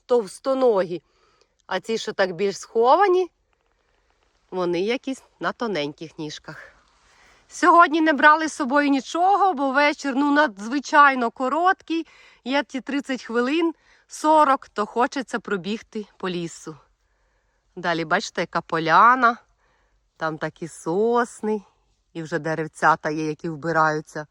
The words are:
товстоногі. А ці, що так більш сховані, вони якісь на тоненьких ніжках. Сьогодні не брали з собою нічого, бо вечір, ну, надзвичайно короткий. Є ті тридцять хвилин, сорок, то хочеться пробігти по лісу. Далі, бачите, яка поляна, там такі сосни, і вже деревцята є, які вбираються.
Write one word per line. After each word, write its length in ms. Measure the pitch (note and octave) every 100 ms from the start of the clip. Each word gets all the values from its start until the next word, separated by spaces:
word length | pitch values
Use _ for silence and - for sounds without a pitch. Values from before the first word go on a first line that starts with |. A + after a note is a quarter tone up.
| -
товстоногі. 960 | B3 F#3+ - C4+ C4 B3+ G3 E3 F3 _ _ _ _ _ _ -
А 140 | F#3
ці, 180 | - A3+
що 140 | -
так 200 | - F#3+
більш 260 | E3+ G3 F3+
сховані, 720 | - A3+ A#3+ D#4+ G4+ F4+ F4+ _ _ _ _ _ _ _ _ _ _ _ -
вони 300 | F#3 F3 E3+
якісь 420 | G3+ B3+ C4 C4 _ -
на 120 | F3
тоненьких 640 | - A#3 E3+ D3 - D#3+ -
ніжках. 560 | D3+ - - D3 - _ _ _ _ _ _ _ _
Сьогодні 520 | - E4 E4+ E4+ D#4+
не 120 | D#4+
брали 360 | C#4 D4+ D#4 D#4
з 40 |
собою 360 | - C4 C#4+ C#4+
нічого, 640 | C#4 - D#4+ F#4 G4+ G4
бо 180 | C#4 C#4
вечір, 420 | C4 D4 D4+ C#4 B3+
ну, 160 | D4
надзвичайно 1000 | D4 D4+ G3 G#3+ C#4+ - D4+ C#4+ C4 A#3
короткий. 760 | - B3+ D4 F4+ F#4+ - E4 D4+ _ - _
Є 180 | A#3+ C#4
ті 180 | - C4
тридцять 440 | - C#4 C4 B3+
хвилин, 500 | - A#3 B3 D#4+ E4 - _ _ _
сорок, 640 | - D#4 D#4 D4 C4+ -
то 180 | - G#3
хочеться 520 | A#3 C4 C#4 - A3+
пробігти 640 | - G3 F3 A3 - A3 G3+ -
по 120 | F#3+
лісу. 480 | F3 E3 - D#3+ D3+ _ _ _ _ _ _ _ _ _ F3+
Далі, 280 | F3 E3
бачите, 360 | D#3+ F3+ - -
яка 200 | E3+ E3+
поляна, 760 | - E3 D#3+ E3+ A3+ C4 A#3 A#3+ _ _ _ _ _ _ _ -
там 220 | D#3+ D#3
такі 300 | D#3 - E3
сосни, 920 | - D#3+ F#3 A3+ A#3+ A#3 - G#3+ G#3+ _ _ _ _ _
і 100 | E3
вже 160 | D#3 E3
деревцята 720 | D#3+ D#3 D#3 - D#3+ D#3+ D#3
є, 160 | D#3 D#3
які 220 | D#3 E3+
вбираються. 800 | D3+ E3 D#3+ D#3 D#3 - D#3 D3+